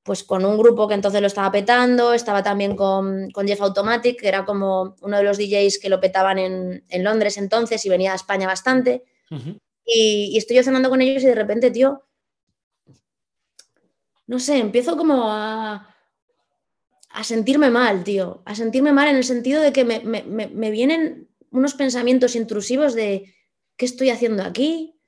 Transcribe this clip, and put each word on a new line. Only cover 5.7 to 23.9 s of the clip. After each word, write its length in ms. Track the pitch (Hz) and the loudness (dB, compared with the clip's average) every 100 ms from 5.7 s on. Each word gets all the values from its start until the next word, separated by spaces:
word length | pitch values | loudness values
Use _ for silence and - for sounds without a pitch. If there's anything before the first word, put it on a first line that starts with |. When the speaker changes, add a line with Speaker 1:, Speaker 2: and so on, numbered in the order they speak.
| 196 | 0
Speaker 1:
que 120 | 196 | -2
lo 100 | 190 | 0
petaban 400 | 190 190 190 190 | 2 2 2 0
en, 460 | 185 185 185 180 _ | -2 -4 -8 -10 _
en 160 | 180 | -4
Londres 320 | 196 220 208 208 | 0 2 0 -2
entonces 500 | 196 226 233 220 202 | -2 -2 0 -4 0
y 40 | |
venía 240 | 185 190 | 0 0
a 20 | 190 | -2
España 320 | - 196 190 | -4 -2 -2
bastante. 560 | 185 262 262 247 247 - _ _ | -2 2 2 2 -2 -8 _ _
Speaker 2:
Ujú. 300 | 151 127 208 _ _ - | -12 -12 -14 _ _ 0
Speaker 1:
Y, 440 | 226 220 208 208 | 4 4 2 0
y 40 | 214 | -2
estoy 180 | 214 247 | 2 2
yo 80 | |
cenando 260 | 254 262 262 | 4 2 2
con 120 | 262 | 2
ellos 200 | 262 269 | 2 2
y 60 | 262 | 2
de 80 | 226 | 2
repente, 340 | 208 214 247 | 0 0 0
tío, 340 | 214 269 277 _ _ _ _ _ _ _ _ _ _ _ _ _ _ _ _ _ _ _ _ _ _ - | 2 0 0 _ _ _ _ _ _ _ _ _ _ _ _ _ _ _ _ _ _ _ _ _ _ -8
no 140 | 247 | -6
sé, 180 | 254 285 | 0 0
empiezo 380 | 214 240 247 320 | 2 0 0 0
como 340 | 320 269 220 | 2 2 0
a, 600 | 214 214 220 220 202 - _ _ _ _ _ _ _ _ _ _ _ _ | -4 -6 -6 -8 -10 -14 _ _ _ _ _ _ _ _ _ _ _ _
a 120 | - | -12
sentirme 460 | 220 226 214 285 285 | -4 -2 2 4 4
mal, 340 | 240 240 190 | 4 2 0
tío, 380 | 180 196 180 - - | -2 -4 -4 -8 -14
a 100 | 208 | -6
sentirme 360 | 226 262 294 | -4 0 4
mal 160 | 277 294 | 4 4
en 100 | 269 | 2
el 60 | |
sentido 380 | 247 240 240 294 | 0 -2 -2 2
de 100 | 294 | 2
que 140 | 269 240 | 2 0
me, 140 | 220 | -2
me, 240 | 220 214 | -4 -8
me, 240 | - 214 208 | -6 -8 -8
me 240 | 202 220 | -6 -4
vienen 580 | 214 262 330 311 - - _ _ | 0 0 0 -2 -6 -20 _ _
unos 240 | 254 277 269 | -2 -2 0
pensamientos 600 | 269 247 240 254 247 240 | -4 -2 0 2 2 0
intrusivos 600 | 226 214 196 254 294 226 | -4 -6 -2 0 0 0
de, 400 | 208 196 190 _ _ _ _ - | -2 -4 -8 _ _ _ _ -6
"¿qué 80 | |
estoy 240 | 254 | -6